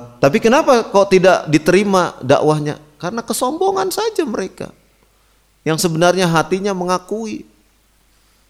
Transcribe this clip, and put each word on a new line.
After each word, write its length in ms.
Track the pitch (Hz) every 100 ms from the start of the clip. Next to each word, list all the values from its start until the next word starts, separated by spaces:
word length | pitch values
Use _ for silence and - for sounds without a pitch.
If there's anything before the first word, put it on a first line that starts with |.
| - -
tapi 240 | 143 151
kenapa 480 | 220 277 320 247 220
kok 160 | 202 196
tidak 400 | 190 185 175 -
diterima 720 | 151 - 185 208 190 165 -
dakwahnya? 640 | 127 139 151 151 147 - _ -
Karena 240 | 170 226
kesombongan 680 | 226 226 254 320 381 381 381
saja 340 | 381 440 427 294
mereka. 480 | 190 190 - - - _ _ _ _ _ _ _ _
Yang 240 | 151 160 180
sebenarnya 400 | 160 175 180 180
hatinya 480 | 165 156 185 202
mengakui. 720 | 185 180 180 - 214 220 - - _ _ _ _ _ _ _ _ _